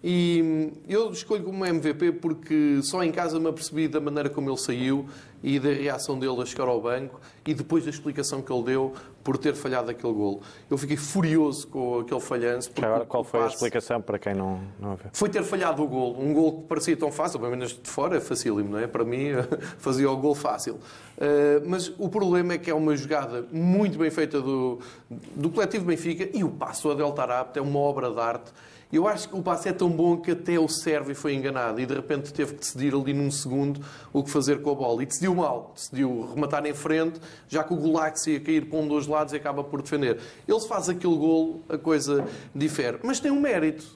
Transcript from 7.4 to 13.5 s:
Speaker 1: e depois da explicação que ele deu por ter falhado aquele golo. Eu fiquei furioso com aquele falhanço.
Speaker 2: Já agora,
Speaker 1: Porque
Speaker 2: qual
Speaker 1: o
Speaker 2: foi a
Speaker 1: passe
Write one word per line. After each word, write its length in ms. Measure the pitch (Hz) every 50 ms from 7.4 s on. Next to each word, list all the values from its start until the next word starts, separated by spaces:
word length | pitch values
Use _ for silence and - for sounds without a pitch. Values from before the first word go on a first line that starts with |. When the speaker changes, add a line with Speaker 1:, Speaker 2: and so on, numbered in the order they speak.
| -
Speaker 1:
e 120 | 156 151
depois 280 | 131 139 - 165 165 -
da 40 | 156
explicação 500 | 139 147 - 151 139 143 135 - 147 135
que 140 | 131 - 131
ele 100 | 123 117
deu 300 | 127 131 135 135 135 131 - - - - - -
por 120 | - 131
ter 200 | 131 - 151 135
falhado 340 | - - 135 131 123 117 113
aquele 240 | 117 - - 120 110
golo. 280 | 104 104 98 98 101 - - - - - -
Eu 80 | 143
fiquei 180 | 131 139 139 151
furioso 720 | 147 147 - - 196 175 160 156 160 156 147 131 - - -
com 300 | - 139 127 123 123 120
aquele 180 | 117 120 143 127
falhanço. 500 | 123 - 135 123 117 120 120 123 127 - -
Speaker 2:
Já 80 | - 123
agora, 140 | 110 110 117
Speaker 1:
Porque 120 | 117 -
Speaker 2:
qual 100 | - 123
Speaker 1:
o 40 | 113
Speaker 2:
foi 140 | - - 117
a 40 | 113
Speaker 1:
passe 120 | 113